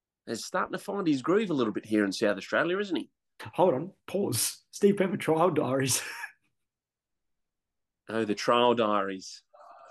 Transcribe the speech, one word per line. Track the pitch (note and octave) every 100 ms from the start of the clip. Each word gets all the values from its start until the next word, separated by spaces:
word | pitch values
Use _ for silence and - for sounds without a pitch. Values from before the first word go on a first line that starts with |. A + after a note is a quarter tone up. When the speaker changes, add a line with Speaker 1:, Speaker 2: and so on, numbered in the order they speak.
| _ _ -
Speaker 1:
is | A2+ -
starting | F3+ -
to | -
find | - G3+ F3+
his | C#3
groove | B2+ G3 G#3+
a |
little | D3 A2+
bit | G#2
here | - G#2+ G2+
in |
South | F#2 G#2+ G2
Australia, | - A2 D#3+ F#3
isn't | G3+ D3
he? | - _ _ - A#2
Speaker 2:
Hold | - F3+
on, | B2+ F#3 - -
pause. | F#3+ G3+ A2+ - - _
Steve | - G3+ G3
Pepper | F#3 -
trial | - D#3+ F3+
diaries. | D#3 C#3 C3+ C3+ A2+ -
<laughs> | - - _ _ _ _ _ _ _ _ _ _ _ _ _ _ _ _ _ -
Speaker 1:
Oh, | A2
the | G#2+ G2+
trial | - A#2+ A#2+
diaries. | A#2 G#2+ G#2 G2 F#2+ - - _ - - - -